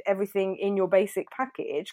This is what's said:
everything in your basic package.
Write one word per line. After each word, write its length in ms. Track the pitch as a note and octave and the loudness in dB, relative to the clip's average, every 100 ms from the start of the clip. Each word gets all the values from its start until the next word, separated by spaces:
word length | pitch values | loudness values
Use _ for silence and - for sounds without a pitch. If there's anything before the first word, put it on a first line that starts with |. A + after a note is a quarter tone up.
| - | 0
everything 500 | F#3+ G3 G3+ F#3+ F#3+ | 0 0 0 -2 0
in 160 | G3+ G3 | 0 2
your 120 | F#3 | 4
basic 420 | F#3+ G3+ - - | 4 4 -2 -6
package. 600 | - C4 - - D3 G3 | -6 -6 -6 -6 -6 -6